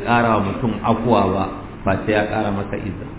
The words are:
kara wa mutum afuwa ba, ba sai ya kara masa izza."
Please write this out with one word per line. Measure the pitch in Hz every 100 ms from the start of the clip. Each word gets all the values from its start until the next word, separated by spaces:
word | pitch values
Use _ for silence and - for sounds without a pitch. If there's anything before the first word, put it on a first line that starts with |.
| -
kara | 120 117 110
wa | 98
mutum | 92 120 104 110
afuwa | 113 117 107 95
ba, | 95 92 - - -
ba | 98 95 -
sai |
ya | 107 104
kara | 110 104
masa | 98 101 -
izza." | 98 90 -